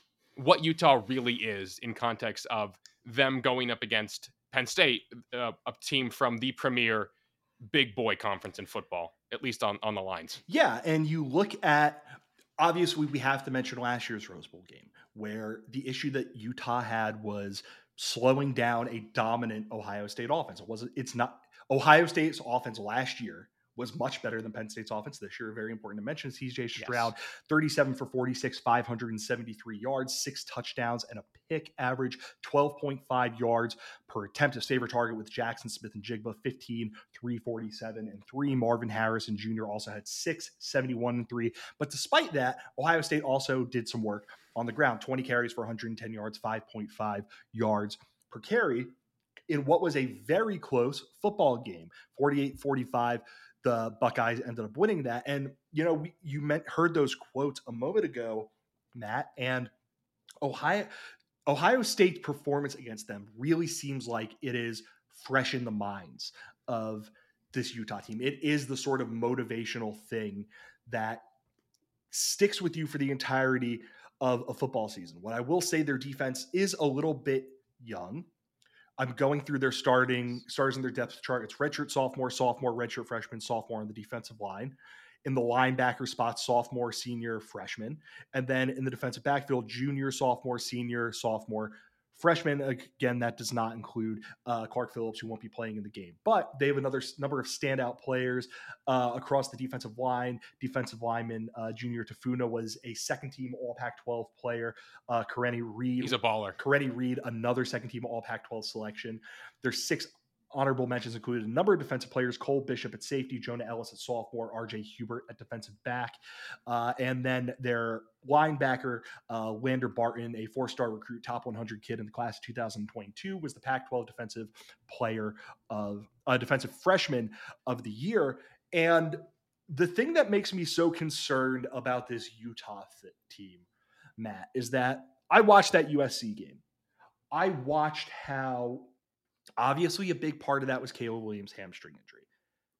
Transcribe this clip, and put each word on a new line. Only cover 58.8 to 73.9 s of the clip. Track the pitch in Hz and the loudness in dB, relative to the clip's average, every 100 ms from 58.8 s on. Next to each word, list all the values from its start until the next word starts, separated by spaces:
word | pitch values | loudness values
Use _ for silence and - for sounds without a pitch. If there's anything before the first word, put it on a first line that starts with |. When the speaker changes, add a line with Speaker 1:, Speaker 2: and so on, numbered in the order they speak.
| _ 123 | _ -12
Speaker 2:
Matt, | 107 127 - - | -4 -4 -4 -4
and | 127 127 120 _ _ _ _ _ _ - | -2 0 -4 _ _ _ _ _ _ -4
Ohio, | 139 127 151 202 214 - - - _ _ - | -4 0 0 0 -2 -10 -18 -20 _ _ 0
Ohio | 143 180 254 | 4 6 6
State's | 214 - 185 - | 4 6 6 6
performance | - 143 147 143 139 - | -6 -4 0 0 0 -8
against | 120 107 - | -12 -12 -10
them | 101 104 110 | -12 -12 -6
really | 143 165 160 | 2 2 2
seems | - 143 135 117 | -4 -4 -4 -2
like | 113 110 - | -4 -4 -6
it | 135 120 | -4 -2
is | 117 110 - _ _ - - | -2 -6 -14 _ _ -18 0
fresh | 131 127 | 2 2
in | 131 120 | -2 -2
the | |
minds | 107 101 98 - - - - - _ - | -4 -4 -6 -12 -12 -14 -12 -20 _ -4
of | 117 110 107 107 _ _ _ _ | -4 -2 -6 -10 _ _ _ _
this | 131 117 117 | -4 -4 -6
Utah | 107 101 | -8 -8
team. | - 110 | -8 -2
It | 135 139 | -2 0
is | 151 147 131 | 0 0 0
the | 131 | -4
sort | 143 131 | 0 0
of | 113 | 0
motivational | 113 120 131 120 113 113 120 107 107 - | -2 0 0 -2 -4 -4 -4 -6 -8 -6
thing | 113 107 98 104 - - _ - | -4 -4 -8 -12 -16 -20 _ -8
that | 113 110 117 - _ _ _ _ _ _ _ _ | -4 -4 -6 -12 _ _ _ _ _ _ _ _
sticks | - - - 202 202 | -2 -2 4 2 4
with | 175 165 | -2 -2
you | 151 | -4
for | 147 | -2
the | 139 | -2
entirety | 135 - 131 131 127 120 120 - | -2 0 2 4 4 0 -4 -8